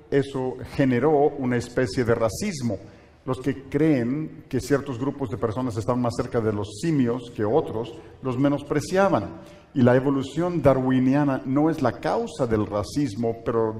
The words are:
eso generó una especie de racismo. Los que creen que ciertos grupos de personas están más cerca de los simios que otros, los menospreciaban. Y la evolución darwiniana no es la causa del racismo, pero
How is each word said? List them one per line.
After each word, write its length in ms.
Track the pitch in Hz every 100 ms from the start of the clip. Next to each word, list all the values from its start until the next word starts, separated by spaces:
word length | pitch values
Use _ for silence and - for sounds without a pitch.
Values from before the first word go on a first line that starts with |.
| -
eso 460 | 139 135 131 131 - 123
generó 560 | - 135 120 147 147 147 147
una 180 | 123 123
especie 480 | 117 - 127 131
de 100 | 117
racismo. 640 | 113 110 - 208 151 120 98 - - - _
Los 160 | - 127
que 240 | 139 135
creen 800 | - 143 156 139 117 147 156 - -
que 100 | 127
ciertos 400 | - 139 - 113
grupos 300 | 139 143 131
de 80 | 110
personas 400 | 117 120 127 110
están 240 | 110 123
más 140 | 120 113
cerca 240 | 123 123
de 100 | 110
los 280 | 104 101 -
simios 500 | 165 151 117 127 123
que 100 | -
otros, 500 | 104 143 - 110 120 - - -
los 160 | 131 123
menospreciaban. 1040 | 143 143 - 147 - 185 196 131 92 - - - -
Y 80 | 131
la 140 | 123 131
evolución 680 | 135 139 123 160 175 175
darwiniana 800 | 135 131 127 131 131 143 143 131
no 240 | 131 135 156
es 140 | 160
la 100 | 123
causa 540 | - 160 208 233 - 123
del 180 | 110
racismo, 760 | 98 101 101 143 143 - 117 110
pero 320 | 139 117 113